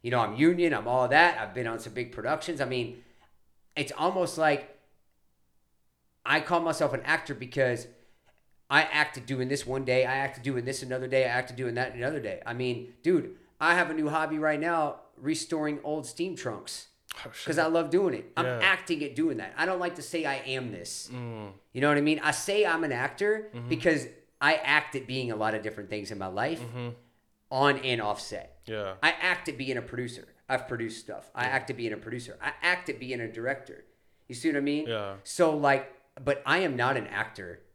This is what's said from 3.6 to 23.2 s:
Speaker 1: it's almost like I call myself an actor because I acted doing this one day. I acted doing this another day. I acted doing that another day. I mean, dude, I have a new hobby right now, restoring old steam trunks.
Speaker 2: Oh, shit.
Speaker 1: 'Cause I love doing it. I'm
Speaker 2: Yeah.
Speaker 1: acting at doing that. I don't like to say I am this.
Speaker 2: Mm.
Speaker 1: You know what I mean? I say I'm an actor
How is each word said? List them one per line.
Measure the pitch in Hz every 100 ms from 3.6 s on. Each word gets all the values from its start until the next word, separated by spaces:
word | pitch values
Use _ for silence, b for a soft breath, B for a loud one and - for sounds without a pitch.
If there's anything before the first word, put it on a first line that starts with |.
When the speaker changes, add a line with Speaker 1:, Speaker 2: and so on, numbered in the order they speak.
| _ -
Speaker 1:
it's | 143 -
almost | 165 185 175 -
like | 156 143 - - _ _ _ _ _ _ _ _ _ _ _ _ _ _
I | 120 151
call | 156 170
myself | 165 156 147
an | 131
actor | - 156 -
because | 135 127 139 127 120 - - b b b _ _ _ _
I | 143
acted | 156 151 147 135 117
doing | 131 127
this | 139 120
one | 131
day. | 131 127 123
I | 135
acted | 135 -
doing | 139 127
this | 120 131
another | 127 127 131
day. | 131
I | 127
acted | 123 127 123
doing | 127
that | 117 127
another | 120 123 151
day. | 110 92 -
I |
mean, | 120 127 117 - -
dude, | 160 175 - B B _
I | 160
have | 175 160
a |
new | 156 151
hobby | 156 156 151
right | 156 151
now, | 160 170 147 - - -
restoring | 135 156 - 160 151 147
old | - 151 147
steam | - 165
trunks. | 156 127 101 - - - _ _ - -
Speaker 2:
Oh, |
shit. | - -
Speaker 1:
'Cause | 156
I | 160
love | 165 156
doing | 170 196
it. | 117 - -
I'm |
Speaker 2:
Yeah. | 127 123
Speaker 1:
acting | 185 185 - 160
at | 147 -
doing | 160 120
that. | 95 -
I | 165
don't | 185
like | 180 170
to |
say | 139 170
I | 151 135
am | 127 131 123
this. | 95 87 - -
Speaker 2:
Mm. | 123 120 110 104 98 _
Speaker 1:
You | 127
know | 147
what | 147
I |
mean? | 147 156
I | 151
say | 147 - 202
I'm | 196 165
an | 160
actor | 120 139 -